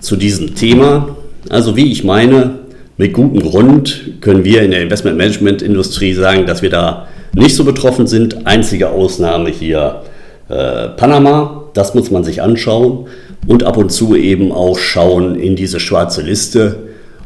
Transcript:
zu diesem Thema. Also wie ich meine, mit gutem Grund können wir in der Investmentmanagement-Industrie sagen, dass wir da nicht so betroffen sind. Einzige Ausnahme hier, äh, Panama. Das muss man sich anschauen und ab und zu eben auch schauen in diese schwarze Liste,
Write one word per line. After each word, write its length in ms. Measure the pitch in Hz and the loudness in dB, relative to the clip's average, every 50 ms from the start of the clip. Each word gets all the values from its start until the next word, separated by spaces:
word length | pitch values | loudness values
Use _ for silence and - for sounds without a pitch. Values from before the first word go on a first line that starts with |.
zu 160 | - - 104 | -6 -4 -4
diesem 400 | 95 101 101 101 87 80 - - | -2 -2 -2 -2 -4 -6 -8 -4
Thema. 600 | - 117 113 120 127 139 147 143 147 143 - - - - - - - - - | -2 2 4 4 6 6 4 4 2 -2 -4 -10 -12 -14 -14 -16 -14 -8 -2
Also 280 | - 120 110 110 104 | 0 0 0 2 2
wie 160 | 123 151 135 | 2 2 2
ich 100 | 107 - | 0 0
meine, 560 | 95 95 98 107 117 127 131 131 123 127 - - - - - - - - _ | -2 0 2 2 4 4 4 4 2 0 -4 -8 -14 -20 -20 -20 -20 -14 _
mit 160 | - 202 196 | -2 -2 0
gutem 280 | - 120 143 135 - 101 | 2 2 2 2 2 0
Grund 800 | 85 78 87 98 117 135 147 151 139 - - - - - - - | 0 0 2 4 6 6 6 4 2 -2 -6 -8 -12 -14 -14 -4
können 220 | - 107 95 95 | 0 2 2 4
wir 200 | 90 98 113 110 | 4 4 4 4
in 100 | 107 95 | 4 2
der 100 | 92 90 | 2 0
Investmentmanagement-Industrie 1300 | 87 85 101 - - 101 80 82 92 107 - - 101 101 98 - - 104 101 95 92 - - - 98 92 92 | -2 -2 -2 -2 -2 -2 0 0 0 0 0 0 0 0 0 0 -2 0 0 0 -2 -2 -4 -2 -2 -2 0
sagen, 300 | 92 95 92 95 95 90 | 0 2 2 2 2 0
dass 180 | 87 85 - | 0 -2 -2
wir 80 | 98 87 | -2 -2
da 360 | 85 85 87 80 80 - - - - - - - - | 0 0 0 -2 -4 -6 -10 -16 -16 -16 -10 -4 2
nicht 200 | - 127 - - | 4 4 4 4
so 100 | - - | 2 2
betroffen 440 | 139 131 - - 127 127 - 117 101 | 0 0 2 0 0 2 2 0 2
sind. 380 | 113 113 113 113 - - - | 2 2 0 0 -2 -4 -2
Einzige 440 | 95 104 113 - - 104 90 95 - | 0 2 2 2 0 0 0 0 0
Ausnahme 600 | - 95 95 90 - - 87 85 87 85 85 82 | 0 0 0 0 0 -2 -2 0 0 -2 -2 -4
hier, 520 | 78 - 82 80 78 76 73 69 - - - - - - - - - - - - | -6 -4 -4 -2 0 0 0 -2 -4 -8 -14 -18 -18 -18 -20 -20 -20 -20 -14 -8
äh, 400 | - - 67 127 123 113 - - | -6 -4 -4 -4 -4 -6 -6 -8
Panama. 720 | - - 120 135 147 143 143 139 147 151 147 - - - - - - | -4 0 2 2 4 4 4 4 4 2 0 -2 -8 -14 -16 -4 -2
Das 200 | 101 98 - - | -2 -2 0 0
muss 180 | 120 - - | 0 0 0
man 100 | 101 87 | -2 -2
sich 180 | 85 82 80 90 | -2 -2 -4 -2
anschauen 680 | 87 107 117 113 - 117 110 117 127 127 131 127 - - - - - - - - - - | 0 0 0 0 0 -2 0 2 2 0 0 -4 -8 -14 -18 -20 -20 -20 -14 -6 0 2
und 160 | 120 120 - | 2 2 2
ab 120 | 123 117 | 2 0
und 140 | 110 98 90 | 0 0 0
zu 240 | - - 113 107 98 | -2 -2 0 2 2
eben 380 | 71 73 98 95 90 98 90 | 2 2 2 2 0 0 0
auch 260 | - 87 90 92 92 - | 0 0 0 0 0 -2
schauen 560 | - - - 90 85 90 90 90 90 90 87 | -4 -4 0 2 2 2 2 2 0 0 -2
in 220 | 87 90 95 95 | -2 -2 -2 -2
diese 240 | 90 95 90 87 85 | -2 -2 -4 -4 -6
schwarze 420 | - - 101 113 127 - - - | -4 -2 -2 -2 0 -2 -4 -6
Liste, 540 | 76 82 104 - - - - 117 110 107 107 - - - - - - - - - - | -6 -4 -4 -4 -4 -2 0 0 0 0 -2 -6 -12 -16 -18 -20 -20 -20 -20 -20 -8